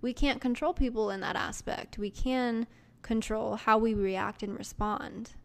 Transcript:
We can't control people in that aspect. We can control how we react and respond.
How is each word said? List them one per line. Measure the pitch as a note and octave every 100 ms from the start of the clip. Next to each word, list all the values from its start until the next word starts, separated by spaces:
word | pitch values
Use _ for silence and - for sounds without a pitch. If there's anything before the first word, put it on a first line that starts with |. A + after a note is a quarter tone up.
We | A#3+
can't | B3 C#4+ C#4
control | C4 A#3+ D4+
people | F4+ C4+ A#3 G#3
in | G3
that | -
aspect. | - - - - - - -
We | G3+
can | - C4 B3+ B3 A3+ A#3 - - -
control | - A3+ - A3 A3+ G#3+
how | - A3
we | A3+
react | G#3+ G3 F#3+ G3+ G#3+
and | G3+ G3
respond. | G3+ - G#3 G#3 - - A3+ -